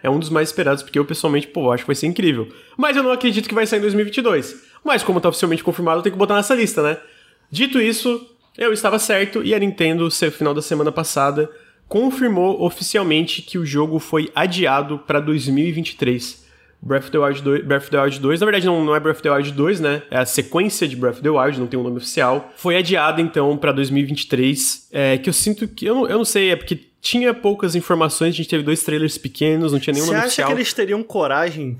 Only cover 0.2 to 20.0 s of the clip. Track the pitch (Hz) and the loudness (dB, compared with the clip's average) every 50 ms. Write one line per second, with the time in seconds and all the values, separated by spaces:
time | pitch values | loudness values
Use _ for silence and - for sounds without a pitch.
0.2 | 160 151 160 156 160 156 - - 170 139 139 139 - - - 143 147 147 160 - | 0 0 0 0 0 0 0 0 0 0 0 0 -4 -2 0 0 0 0 -2 -2
1.2 | - 156 143 147 147 - - 175 139 123 120 123 - - 143 - - 156 175 226 | 0 0 2 0 0 -2 -4 -2 0 2 0 0 0 -2 -2 0 -2 -2 0 2
2.2 | 196 160 135 117 113 - - - - - - - 277 294 269 285 269 254 254 247 | 2 2 2 0 -4 -8 -12 -18 -20 -10 -4 0 0 2 2 2 2 2 0 2
3.2 | 254 247 202 220 214 - 220 226 220 214 220 208 208 208 196 208 214 208 - 277 | 2 2 2 0 -2 0 0 0 0 2 2 0 2 2 2 0 0 0 -2 0
4.2 | 233 240 156 143 123 - - - - - - - - 302 285 220 - - 180 175 | 0 2 2 0 -2 -4 -10 -18 -20 -20 -20 -6 -2 0 0 2 2 0 0 2
5.2 | - 175 - - 196 170 165 165 - 180 165 - 175 165 160 175 170 202 190 190 | 2 2 2 2 0 0 0 0 0 -2 -2 0 0 0 0 2 0 0 0 2
6.2 | 202 202 208 202 202 - 269 240 220 - - 160 147 147 160 156 - - - - | 2 2 2 0 2 2 2 2 2 2 2 0 0 0 -2 -4 -8 -16 -20 -20
7.2 | _ _ _ _ _ _ 143 165 269 269 262 254 220 226 220 - - 247 240 233 | _ _ _ _ _ _ -4 -2 -2 0 2 2 2 2 0 0 0 -2 -2 -2
8.2 | - - _ _ _ _ _ - 233 233 220 214 220 202 208 214 - - 208 196 | -6 -14 _ _ _ _ _ -2 0 0 0 0 0 0 0 0 0 0 0 0
9.2 | 202 202 - 226 196 190 214 208 202 196 - - 170 160 165 170 170 165 - - | 0 0 -2 -2 0 0 0 2 0 0 0 0 0 2 2 2 0 0 0 0
10.2 | 180 156 - - 156 147 147 151 147 - 165 151 151 151 151 165 156 - - 147 | 0 -2 0 0 -2 0 0 -2 -2 -2 -2 0 0 0 0 -2 -4 -2 0 0
11.2 | 139 143 147 147 151 151 - - - _ _ _ _ - - 208 247 269 262 262 | 0 2 2 0 -2 -4 -6 -14 -20 _ _ _ _ -2 0 2 2 2 2 2
12.2 | 254 240 202 180 180 190 190 - 175 170 - - 185 - - 208 190 170 156 156 | 2 2 4 4 2 2 2 2 0 -2 -2 -4 -4 -2 0 0 2 2 2 2
13.2 | 160 - - - - - - 180 165 143 139 147 151 156 160 156 156 - - 156 | 2 0 -4 -8 -8 -8 -6 -6 -4 -2 0 0 0 0 0 -4 -2 -2 -2 -2
14.2 | 156 - - 147 160 185 175 185 175 135 135 139 147 143 151 143 - - - 143 | -2 -2 0 0 0 0 0 0 2 2 2 0 0 -2 -6 -6 -4 -2 0 0
15.2 | 151 156 156 151 127 135 135 143 156 175 156 165 160 - - - 139 123 127 120 | 0 0 -2 0 0 0 0 2 0 0 -2 -4 -6 -6 -6 -2 -2 -2 0 -2
16.2 | - - - - _ _ _ _ _ _ _ _ - 123 156 - - - - 151 | -6 -10 -14 -18 _ _ _ _ _ _ _ _ -4 -2 -2 -2 -2 -2 0 0
17.2 | 143 139 139 139 139 139 139 147 - 139 143 135 139 - 147 143 139 143 135 139 | 2 0 0 -2 0 0 0 0 0 0 -2 -2 0 0 0 0 2 0 0 0
18.2 | 135 135 156 165 208 214 208 196 180 185 175 165 156 151 151 151 147 156 156 - | 0 0 0 2 2 2 2 2 2 2 2 2 2 2 0 2 0 0 -2 0
19.2 | - 147 143 139 143 143 143 143 143 175 208 170 160 143 143 151 | 0 0 0 0 0 -2 -2 0 0 0 0 0 0 -2 -2 -4